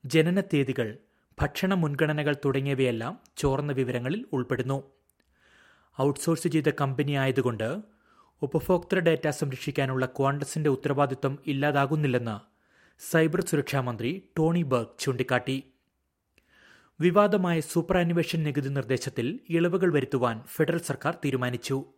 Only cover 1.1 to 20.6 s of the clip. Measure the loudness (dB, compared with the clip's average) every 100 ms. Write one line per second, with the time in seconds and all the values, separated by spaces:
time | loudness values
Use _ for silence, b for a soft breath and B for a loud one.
1.1 | _ _ -4 -4 0 -2 0 0 0 0
2.1 | 2 0 0 0 0 0 0 0 0 -6
3.1 | -10 _ -2 0 0 -2 -2 -2 -2 -4
4.1 | -6 -4 -4 -2 -2 -2 -4 -6 _ _
5.1 | _ b b b b b b b 0 0
6.1 | 2 0 0 2 2 2 0 -2 0 0
7.1 | 0 2 2 0 0 -4 -4 -10 b b
8.1 | b b b -2 -2 2 0 2 2 2
9.1 | 2 0 -2 -4 -4 -4 -2 -2 0 -2
10.1 | 0 0 0 -4 -2 0 0 0 2 2
11.1 | 0 -4 -4 -4 0 0 2 2 2 2
12.1 | 0 -2 -8 -12 b b b b b 0
13.1 | 2 4 0 0 -2 0 -2 -2 -4 -4
14.1 | -6 -6 0 2 2 2 0 0 -4 -4
15.1 | -2 0 0 0 -6 -8 _ _ _ _
16.1 | _ _ _ b b b b b b 2
17.1 | 4 4 4 2 0 0 -2 0 0 2
18.1 | 0 0 -2 0 -2 -2 -4 -2 -2 -2
19.1 | -4 -4 -4 -2 0 2 2 4 2 0
20.1 | 0 0 -2 -10 -2